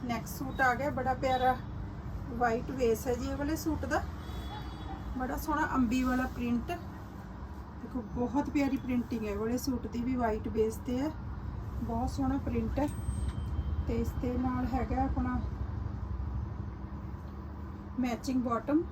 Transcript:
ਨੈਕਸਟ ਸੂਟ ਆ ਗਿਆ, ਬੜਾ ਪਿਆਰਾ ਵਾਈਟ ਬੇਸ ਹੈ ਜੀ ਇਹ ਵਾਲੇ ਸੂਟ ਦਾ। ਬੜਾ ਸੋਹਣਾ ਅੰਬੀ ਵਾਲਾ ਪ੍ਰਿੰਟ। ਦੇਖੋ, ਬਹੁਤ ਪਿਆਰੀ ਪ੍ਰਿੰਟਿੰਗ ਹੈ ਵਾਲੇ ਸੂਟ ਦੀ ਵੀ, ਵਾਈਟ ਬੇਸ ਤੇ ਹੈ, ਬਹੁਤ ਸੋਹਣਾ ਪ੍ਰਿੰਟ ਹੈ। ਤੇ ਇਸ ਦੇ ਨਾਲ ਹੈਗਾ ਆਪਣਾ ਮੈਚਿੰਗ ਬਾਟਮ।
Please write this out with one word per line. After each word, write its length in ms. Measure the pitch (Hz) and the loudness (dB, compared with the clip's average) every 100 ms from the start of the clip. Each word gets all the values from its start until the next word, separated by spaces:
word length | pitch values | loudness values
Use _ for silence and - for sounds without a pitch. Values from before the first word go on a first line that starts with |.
ਨੈਕਸਟ 340 | 254 330 - - | -2 -2 -4 -4
ਸੂਟ 220 | 269 262 | -4 4
ਆ 140 | 262 | 4
ਗਿਆ, 160 | 240 285 | 4 0
ਬੜਾ 220 | 277 254 | 0 0
ਪਿਆਰਾ 400 | 254 262 254 254 254 - - - - - - - 233 | 2 2 4 4 4 -2 -6 -6 -6 -6 -6 -4 2
ਵਾਈਟ 320 | 240 233 240 | 2 2 -2
ਬੇਸ 360 | 262 240 220 262 | 2 4 4 2
ਹੈ 80 | |
ਜੀ 140 | 247 269 | 0 0
ਇਹ 80 | 277 | 0
ਵਾਲੇ 200 | 285 311 | 0 0
ਸੂਟ 280 | 320 302 269 | 0 0 0
ਦਾ। 160 | 339 - - - - - - - - - - - 254 | 0 0 -6 -6 -6 -6 -6 -8 -8 -8 -6 -4 -2
ਬੜਾ 180 | 254 285 | -2 -2
ਸੋਹਣਾ 320 | - 294 311 | 0 2 4
ਅੰਬੀ 280 | 254 240 254 | 4 4 4
ਵਾਲਾ 240 | 254 254 254 | 4 2 0
ਪ੍ਰਿੰਟ। 360 | - 240 240 - | -2 0 0 0
ਦੇਖੋ, 1300 | 349 - - - - - - - - - - - 254 208 | -4 -6 -10 -10 -10 -10 -10 -8 -8 -10 -10 -4 -4 -4
ਬਹੁਤ 360 | 240 247 262 - | 0 2 2 2
ਪਿਆਰੀ 260 | 294 269 269 | 2 4 2
ਪ੍ਰਿੰਟਿੰਗ 500 | 247 247 233 233 214 | 2 0 0 -2 0
ਹੈ 80 | 202 | 0
ਵਾਲੇ 220 | 226 247 | 0 0
ਸੂਟ 280 | 277 240 214 | 0 0 -2
ਦੀ 140 | 240 | -2
ਵੀ, 140 | 240 254 | 0 2
ਵਾਈਟ 320 | 233 214 - | 2 2 0
ਬੇਸ 280 | 220 220 220 - | 2 2 2 -2
ਤੇ 120 | 247 | 0
ਹੈ, 120 | 302 - - - - - - - | 0 -2 -6 -6 -6 -6 -4 -4
ਬਹੁਤ 280 | - 233 262 | 0 0 0
ਸੋਹਣਾ 280 | - 262 269 | 2 2 2
ਪ੍ਰਿੰਟ 340 | 254 240 226 - | 2 2 2 2
ਹੈ। 100 | 294 - - - - - - - - - - | 2 0 -2 0 0 0 -2 0 0 0 2
ਤੇ 80 | |
ਇਸ 140 | 233 233 - | 2 2 0
ਦੇ 100 | 247 254 | 0 2
ਨਾਲ 280 | 254 254 254 | 2 2 2
ਹੈਗਾ 280 | 247 233 254 | 2 2 2
ਆਪਣਾ 340 | 262 262 254 247 - - - - - - - - - - - - - - - - - - - - - - - - - - | 2 2 2 0 -2 -2 -4 -2 -4 -4 -4 -2 -2 -2 -4 -4 -6 -6 -8 -8 -8 -8 -8 -8 -8 -8 -8 -10 -6 -2
ਮੈਚਿੰਗ 420 | 247 226 - 254 | 0 0 0 0
ਬਾਟਮ। 400 | 240 226 - 302 339 | 2 0 4 4 4